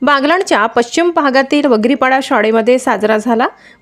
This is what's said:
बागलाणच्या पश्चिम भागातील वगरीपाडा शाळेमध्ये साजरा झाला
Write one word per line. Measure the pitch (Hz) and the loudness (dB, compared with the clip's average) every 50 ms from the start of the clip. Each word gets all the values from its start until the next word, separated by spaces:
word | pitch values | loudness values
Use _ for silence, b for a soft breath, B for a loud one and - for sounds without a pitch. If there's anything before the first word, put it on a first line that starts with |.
बागलाणच्या | 254 285 285 277 262 294 339 370 392 - 330 202 208 | -2 0 0 2 2 0 0 0 0 0 0 0 0
पश्चिम | 226 - 247 233 - - 330 339 349 | 0 0 -2 -2 -2 0 -2 0 0
भागातील | 339 339 294 269 247 269 269 269 294 294 285 | 0 0 0 0 2 0 0 0 0 0 2
वगरीपाडा | 285 233 214 214 240 277 - 262 262 269 269 269 | 2 0 2 2 0 0 0 0 0 0 0 0
शाळेमध्ये | - 277 220 214 220 220 226 220 226 254 254 | 0 -2 0 0 2 0 0 2 2 0 0
साजरा | 247 262 226 190 214 214 220 214 | 0 -2 -2 -2 0 0 0 0
झाला | 208 247 233 220 254 370 - B B B B B | 0 0 0 0 -2 -4 -6 B B B B B